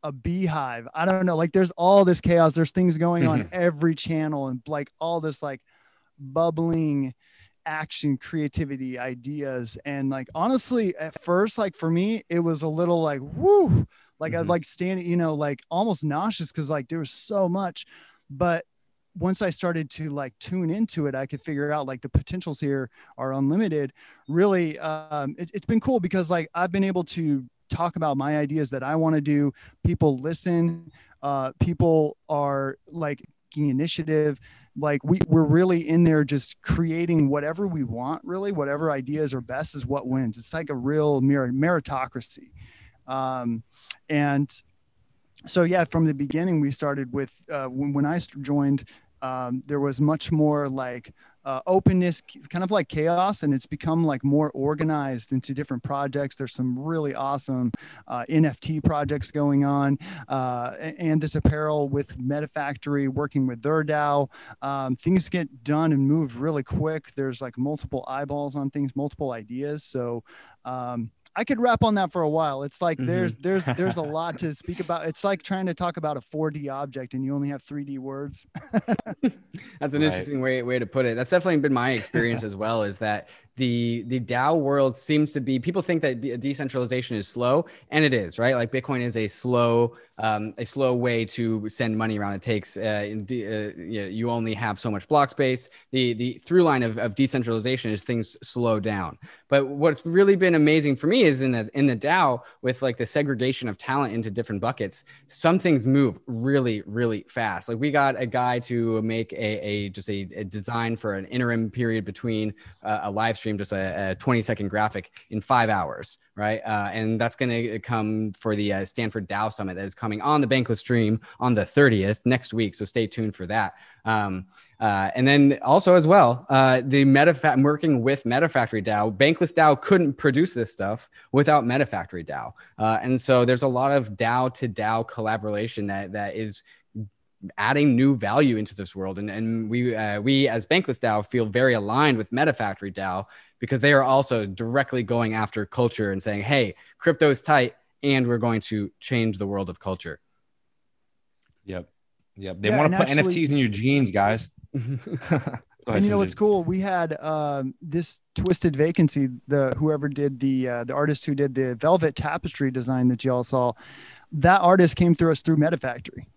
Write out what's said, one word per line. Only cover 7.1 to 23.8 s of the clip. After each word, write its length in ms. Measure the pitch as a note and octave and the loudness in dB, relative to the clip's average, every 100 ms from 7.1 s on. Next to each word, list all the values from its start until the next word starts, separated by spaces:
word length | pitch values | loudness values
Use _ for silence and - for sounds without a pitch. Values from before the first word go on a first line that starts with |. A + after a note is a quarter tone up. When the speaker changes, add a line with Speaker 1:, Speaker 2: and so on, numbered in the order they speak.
| - _ _ _ _ | -8 _ _ _ _
Speaker 1:
action, 540 | - D#3 D#3 - D3+ C3+ | -8 -8 -8 -4 -2 -2
creativity, 800 | - E3 D3 - D3+ C#3 C3 B2+ | -4 -4 -4 -2 -4 -6 -8 -8
ideas. 800 | B2+ B2+ B2 D3 C#3+ B2+ A#2 - C#3+ | -8 -8 -10 -8 -6 -6 -8 -10 -8
And, 240 | C#3 C3+ | -4 -4
like, 180 | C3+ B2+ | -4 -6
honestly, 600 | D#3+ G3+ C4 - B3 G#3 - | -2 0 0 0 0 0 -4
at 260 | D#3 - | -10 -10
first, 340 | - F3 G#3+ - | 0 2 2 0
like, 180 | G#3 | -4
for 160 | - E3 | -2 0
me, 340 | E3 G3 A3+ - | 0 0 -2 -2
it 120 | E3+ | 0
was 220 | E3+ D#3 | 0 0
a 60 | D#3 | -2
little, 320 | D#3 F3 F3 | -2 2 2
like, 200 | D#3+ C#3+ | 0 -2
woo, 640 | C#3 - F4+ G#4 E4 - - _ _ _ | -8 0 6 6 6 4 2 _ _ _
like, 160 | D#3+ | -4
I 60 | E3+ | -2
Speaker 3:
Mm-hmm. 100 | D#3+ | 0
Speaker 1:
like 160 | F3 D3+ | 0 0
standing, 400 | - F3+ F#3+ F3 | -6 -4 -2 0
you 100 | F3 | 0
know, 160 | E3 | 0
like, 280 | D3+ D3 C#3 _ | 0 -2 -4 _
almost 340 | E3 A3 F#3 | -2 0 0
nauseous 480 | D3+ D3 G3+ G3+ D#3+ | -2 -2 -2 -4 -6
'cause, 160 | - C#3+ | -6 -4
like, 200 | D3+ B2+ | -4 -4
there 100 | E3 | -8
was 120 | D3 | -6
so 380 | - - G3+ F#3 | -8 -6 0 0
much. 380 | F3+ F#3+ F3+ - - - _ _ | 0 -4 -8 -16 -20 -20 _ _
But 380 | C#3 F3 E3+ - _ _ _ _ F#3+ | -2 0 0 -4 _ _ _ _ -4
once 240 | F3 F#3+ | -2 0
I 80 | G3 | -2
started 400 | D#3+ F3+ E3+ D3+ | -2 -2 -2 -4
to, 180 | - D#3 | -8 -8
like, 300 | C#3+ C3+ _ | -6 -8 _
tune 320 | - F3+ E3+ | -8 -4 -2
into 360 | F#3+ A3+ - D3 | -2 -2 -2 -4
it, 80 | C3 | -4
I 100 | C3+ | -6
could 160 | C#3 | -8
figure 300 | - C#3+ D3 | -6 -4 -2
out, 120 | D3+ | -2
like, 160 | C3+ C3 | -4 -8
the 80 | C3+ | 0
potentials 520 | - - F#3 F3 D3+ | -2 0 -8 -8 -6
here 280 | D3 C#3 C3 _ - - | -2 -2 -4 _ -20 -8
are 140 | C3 | -6
unlimited. 600 | C3+ C#3 E3+ G#3+ D3+ | -2 0 2 2 0